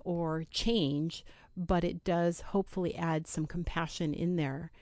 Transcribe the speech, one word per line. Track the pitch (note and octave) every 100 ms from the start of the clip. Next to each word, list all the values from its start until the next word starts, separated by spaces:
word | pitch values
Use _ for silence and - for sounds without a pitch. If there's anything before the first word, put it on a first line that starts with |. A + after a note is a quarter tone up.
| -
or | E3+ E3 D#3+ D#3+
change, | - A#3 A3+ C#3 C#3+ D#3+ - - - - F#3
but | E3+ F3
it | F3 F3
does | F#3 E3+ E3+ E3+
hopefully | - G3 - F#3+ F3 -
add | E3 D#3+ D#3+
some | - D#3
compassion | F3 E3 E3 D#3+ - D#3+
in | - E3+ F3
there. | C#3 C#3 E3 -